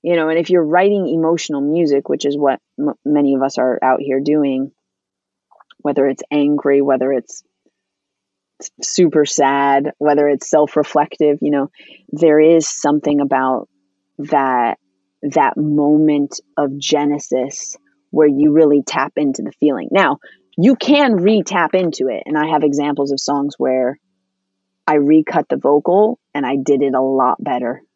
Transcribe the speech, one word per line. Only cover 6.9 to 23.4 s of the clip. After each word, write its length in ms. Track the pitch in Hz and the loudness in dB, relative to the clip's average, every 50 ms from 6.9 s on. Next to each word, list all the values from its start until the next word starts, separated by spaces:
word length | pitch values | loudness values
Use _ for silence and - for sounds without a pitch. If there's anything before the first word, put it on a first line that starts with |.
| 135 131 - 135 139 | 0 0 0 -2 -2
it's 300 | 127 - _ - - _ _ _ _ _ _ _ _ _ _ _ _ _ _ _ _ _ _ _ _ _ _ _ _ | -4 -6 _ -20 -20 _ _ _ _ _ _ _ _ _ _ _ _ _ _ _ _ _ _ _ _ _ _ _ _
s-, 100 | - - _ - | -20 -20 _ -12
super 440 | - - - - 180 156 - 156 147 | -10 -4 0 2 2 2 4 2 0
sad, 680 | - - - 143 135 139 139 139 139 139 139 139 147 - _ | 2 0 0 0 2 2 0 2 2 2 0 0 -4 -6 _
whether 280 | 147 151 147 147 147 | 0 0 2 2 2
it's 220 | 147 143 131 - - | 0 0 -2 -2 0
self-reflective, 920 | - 151 151 143 - 151 147 - - 156 147 - - _ 156 147 143 160 | 2 2 2 2 0 -2 -2 0 0 -2 -2 -2 -2 _ 0 0 2 0
you 100 | - 147 | -2 -2
know, 180 | 147 143 135 - _ - - - - _ _ - | -2 -2 -2 -4 _ -20 -20 -20 -20 _ _ -14
there 300 | - 151 165 160 151 151 | -2 2 4 4 6 6
is 280 | 156 160 170 165 156 | 6 6 6 4 2
something 540 | - - - - 147 151 151 - 151 147 143 | -2 -8 -4 -2 0 0 0 0 0 0 0
about 480 | 143 139 139 131 131 131 131 120 - _ _ _ _ _ _ _ _ _ _ | 0 0 0 0 0 0 -2 -4 -6 _ _ _ _ _ _ _ _ _ _
that, 600 | - 143 - 156 139 135 131 127 123 120 117 - _ _ _ _ _ _ _ _ _ | -14 -6 -2 0 0 0 0 0 0 0 -2 -4 _ _ _ _ _ _ _ _ _
that 340 | - 147 135 160 139 135 - | -10 -2 0 2 0 2 0
moment 840 | - 151 151 147 147 143 147 151 151 156 151 147 147 143 143 - - _ _ _ | -2 -2 0 0 0 2 2 4 4 4 2 2 0 -2 -4 -8 -18 _ _ _
of 200 | - 147 139 139 | -4 -4 -4 -4
genesis 1000 | 143 135 - 156 143 147 147 147 147 - - - 131 127 139 - - - - - - _ _ _ _ _ _ | -8 -4 -2 -2 0 0 -2 -4 -4 -6 -4 -4 -4 -4 -6 -8 -14 -14 -14 -16 -18 _ _ _ _ _ _
where 160 | - 147 156 | 2 2 2
you 240 | 147 139 139 151 151 | 4 4 2 2 4
really 320 | 147 156 160 143 147 143 131 | 4 4 4 4 4 2 0
tap 280 | - - 139 139 156 _ | -2 -4 -4 -4 -4 _
into 260 | - 151 139 131 - | -4 -4 -4 -4 -6
the 100 | 107 - - _ | -8 -10 -6 _
feeling. 300 | 147 147 135 95 76 - | -2 -2 0 -2 -6 -2
Now, 280 | - 196 185 139 143 - - - - _ _ _ _ | 0 2 2 2 0 -4 -10 -20 -20 _ _ _ _
you 180 | - 170 262 262 | 2 2 2 2
can 420 | - - - 285 285 285 254 220 | 2 2 2 2 2 4 2 2
re-tap 580 | 180 175 208 220 208 - - 190 180 170 156 - | 2 2 2 2 2 0 -2 -2 -2 -2 0 0
into 320 | 185 185 165 - - 127 | 0 -2 -2 -4 -4 -4
it, 160 | 131 113 - - | -4 -4 -6 -6
and 120 | - 151 | -4 -2
I 100 | 151 151 | -2 -2
have 160 | 160 156 151 151 | 0 0 0 0
examples 480 | 147 139 143 143 147 139 139 139 139 | 0 0 0 -2 -2 -2 -2 -2 -4
of 80 | 139 135 | -4 -6
songs 360 | - - 147 143 | -4 -4 -4 -2